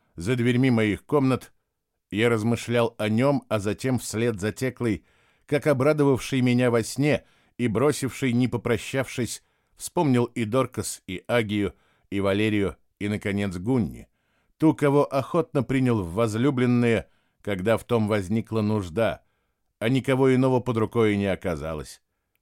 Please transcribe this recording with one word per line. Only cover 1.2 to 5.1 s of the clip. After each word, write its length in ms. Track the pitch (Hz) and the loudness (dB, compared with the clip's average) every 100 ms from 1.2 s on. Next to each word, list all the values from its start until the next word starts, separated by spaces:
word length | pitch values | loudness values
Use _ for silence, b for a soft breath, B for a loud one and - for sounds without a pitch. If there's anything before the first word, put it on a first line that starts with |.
| 131 123 - _ _ _ _ _ - | 2 0 -6 _ _ _ _ _ -6
я 180 | 101 120 | 0 2
размышлял 680 | 113 113 113 - 120 117 - | 2 0 -2 0 0 0 -2
о 100 | 107 | -2
нем, 360 | 110 139 139 - | 2 2 0 -2
а 100 | 110 | -4
затем 400 | 101 98 131 123 | -2 -4 -2 -4
вслед 420 | - 107 120 101 | -4 -4 -2 -2
за 120 | 104 | -6
Теклой, 520 | - 131 - 120 90 _ | -4 -6 -4 -2 -4 _